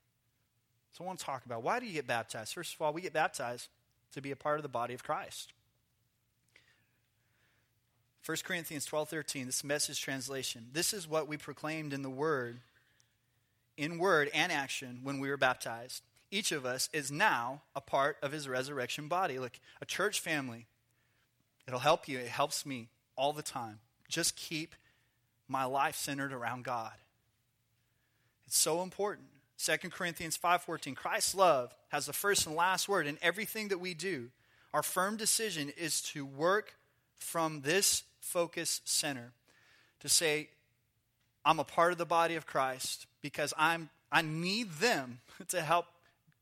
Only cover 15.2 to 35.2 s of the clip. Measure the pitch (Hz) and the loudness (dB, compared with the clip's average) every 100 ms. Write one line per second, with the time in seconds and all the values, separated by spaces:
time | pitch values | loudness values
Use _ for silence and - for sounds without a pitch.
15.2 | 139 139 135 123 - 117 123 - - _ | -2 2 4 2 -4 -8 -10 -14 -16 _
16.2 | _ 196 208 156 127 127 - 160 135 143 | _ -4 -2 -2 -2 -2 -2 -2 -2 2
17.2 | 214 139 120 143 - - - 147 139 151 | 2 2 -2 -6 -10 -12 -2 2 2 0
18.2 | 139 156 139 127 131 143 123 - 147 175 | -4 -4 -4 -2 -2 -4 -4 -4 -2 0
19.2 | 185 131 127 - - - - - 196 202 | 0 -2 -8 -10 -20 -14 -8 -2 -2 -2
20.2 | - 156 131 117 117 _ _ _ _ _ | -2 -2 -4 -10 -16 _ _ _ _ _
21.2 | _ _ _ _ - 123 139 170 - 131 | _ _ _ _ -6 0 4 4 2 -6
22.2 | 120 113 147 - 147 131 117 _ _ - | -4 0 0 0 -6 -8 -10 _ _ -2
23.2 | 139 151 147 135 117 107 _ _ - - | 0 0 -6 -6 -8 -10 _ _ -6 -2
24.2 | 165 - - 156 165 - _ _ _ _ | 0 -2 -4 -6 -6 -12 _ _ _ _
25.2 | _ _ - 131 131 135 151 143 - 139 | _ _ -4 -2 0 2 2 0 -4 -4
26.2 | 139 131 117 123 123 120 110 - _ _ | -4 -4 -4 -4 -4 -4 -6 -12 _ _
27.2 | _ _ _ _ _ _ _ _ _ _ | _ _ _ _ _ _ _ _ _ _
28.2 | _ _ - - 165 165 185 - 202 147 | _ _ -2 2 2 2 -2 -2 -4 -4
29.2 | 135 _ _ - - 156 - - 175 160 | -12 _ _ -6 0 0 -2 -6 -6 -6
30.2 | 165 - 175 175 - 160 - 127 - 208 | -6 0 4 4 2 -8 -6 -6 -4 -2
31.2 | - 180 185 139 123 - _ 147 139 139 | 0 6 8 8 2 -8 _ -4 -2 -2
32.2 | 202 202 165 156 175 185 - 196 147 151 | 2 2 2 2 2 2 2 2 2 0
33.2 | 170 175 220 226 208 190 185 170 185 156 | 0 0 -2 -4 -4 -2 -4 -6 -4 -4
34.2 | 120 _ _ _ _ 151 147 - 185 214 | -6 _ _ _ _ -2 0 2 0 0